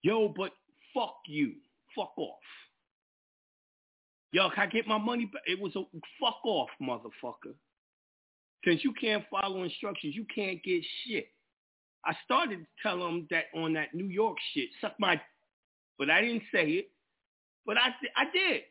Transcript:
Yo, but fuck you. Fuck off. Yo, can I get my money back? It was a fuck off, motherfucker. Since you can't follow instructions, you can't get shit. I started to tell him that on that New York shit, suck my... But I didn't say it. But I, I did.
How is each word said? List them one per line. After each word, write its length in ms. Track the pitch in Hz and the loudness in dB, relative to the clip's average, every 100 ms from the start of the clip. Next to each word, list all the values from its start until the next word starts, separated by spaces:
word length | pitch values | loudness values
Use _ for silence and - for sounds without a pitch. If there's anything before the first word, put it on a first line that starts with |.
Yo, 260 | 170 226 208 | 2 4 2
but 240 | 156 190 - _ _ _ | 0 -6 -6 _ _ _
fuck 260 | 254 226 - - | -4 -4 -6 -8
you. 280 | 151 135 - _ _ _ | 0 0 -2 _ _ _
Fuck 180 | - 190 - | -6 -6 -4
off. 260 | 131 - - - - _ _ _ _ _ _ _ _ _ _ _ _ _ _ _ _ | -6 -8 -20 -20 -20 _ _ _ _ _ _ _ _ _ _ _ _ _ _ _ _
Yo, 180 | 170 190 | 2 4
can 140 | - | 4
I 20 | 202 | 2
get 200 | 220 214 | 2 2
my 120 | 214 | 0
money 280 | 214 240 220 | 2 0 -2
back? 160 | - - | -4 -4
It 140 | 185 | -2
was 140 | 196 196 | -2 -6
a 80 | 185 165 - - | -8 -10 -16 -2
fuck 200 | 247 226 | 0 0
off, 260 | 233 180 123 - | 0 0 0 -4
motherfucker. 720 | 131 117 113 - 120 - - 127 _ _ _ _ _ _ _ _ _ _ | -6 -6 -8 -12 -12 -10 -16 -18 _ _ _ _ _ _ _ _ _ _
Since 180 | - 165 | 2 2
you 80 | 277 | 2
can't 320 | 220 226 214 - | -2 0 0 -2
follow 320 | 196 196 190 | -2 -2 -2
instructions, 520 | 180 - 208 185 151 | -4 -4 -8 -6 -6
you 120 | 165 214 | -6 -6
can't 280 | - 196 175 | -4 -4 -4
get 220 | 190 180 165 - | 0 -2 -2 -8
shit. 240 | 247 202 - _ _ _ _ _ _ _ | -4 -4 -6 _ _ _ _ _ _ _
I 100 | - 175 | -4 -4
started 340 | - 254 339 190 | 2 2 2 -2
to 60 | 156 - | -10 -4
tell 240 | 214 180 175 | -2 0 0
him 200 | 170 156 | -2 0
that 140 | 165 156 | 0 0
on 180 | 165 160 | -2 0
that 200 | 160 151 | 0 0
New 120 | 165 196 | -4 -4
York 300 | 180 220 - - | 2 2 0 -2
shit, 160 | 151 127 - | -2 -2 -4
suck 140 | 208 - | -8 0
my... 220 | 196 170 - _ _ _ _ _ _ _ | 2 2 0 _ _ _ _ _ _ _
But 120 | 139 | 4
I 100 | 170 | 4
didn't 240 | 226 233 214 | 4 0 0
say 180 | 196 156 | 2 2
it. 200 | 170 202 _ _ _ _ _ _ _ | 2 -2 _ _ _ _ _ _ _
But 140 | - 220 | -2 2
I, 100 | 254 247 269 - | 2 0 -4 0
I 80 | 277 | 2
did. 300 | 359 381 196 - | 4 2 2 -4